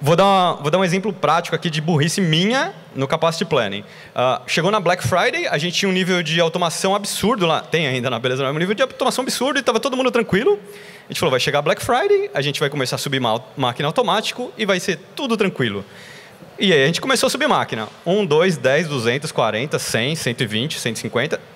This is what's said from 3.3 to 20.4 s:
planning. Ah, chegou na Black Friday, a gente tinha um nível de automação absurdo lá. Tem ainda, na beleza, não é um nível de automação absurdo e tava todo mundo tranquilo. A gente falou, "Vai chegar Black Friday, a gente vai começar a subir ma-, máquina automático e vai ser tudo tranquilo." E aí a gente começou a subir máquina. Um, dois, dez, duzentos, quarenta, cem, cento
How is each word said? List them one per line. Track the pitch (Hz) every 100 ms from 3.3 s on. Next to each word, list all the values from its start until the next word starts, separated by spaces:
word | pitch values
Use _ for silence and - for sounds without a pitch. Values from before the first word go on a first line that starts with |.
| 165 202
planning. | 143 104 98 - - -
Ah, | - 127 123 -
chegou | - 170
na | 214
Black | 170 180 -
Friday, | 175 226 330 349
a | 151
gente | 175 165
tinha | 196
um |
nível | 185 180 180
de | 156 165
automação | 165 180 170 160 190
absurdo | 202 202 - 196 240 170
lá. | 143
Tem | - 160 147
ainda, | 127 123
na | 113
beleza, | 127 131
não | 135
é |
um | 151
nível | 180 214
de |
automação | 262 - 247 226
absurdo | 262 - 262 285
e |
tava | 247 220
todo | 277 254
mundo | 254
tranquilo. | 233 220 185 302 403 - - - - -
A |
gente | -
falou, | 165
"Vai | 127
chegar | 147 143
Black | 151 208
Friday, | - 247 403 403 403
a | 143
gente | 139 139
vai | 147
começar | 147 127 127
a |
subir | 147 135
ma-, | 120 113 - -
máquina | 127 117 147
automático | 165 214 196 214 - 247 -
e | 208
vai | 185
ser | 190 160 - -
tudo | 277 226
tranquilo." | 196 - 120 101 95 - - - - - - -
E | 196
aí | 156
a | 139
gente | 165
começou | 135 240 226
a |
subir | 262 294
máquina. | 160 117 117 107 - 165
Um, | 202 196
dois, | 151 190 156
dez, | 123 143 165
duzentos, | 143 113 131 156
quarenta, | - 117 107 151 143
cem, | - 113 123
cento | 160 131 117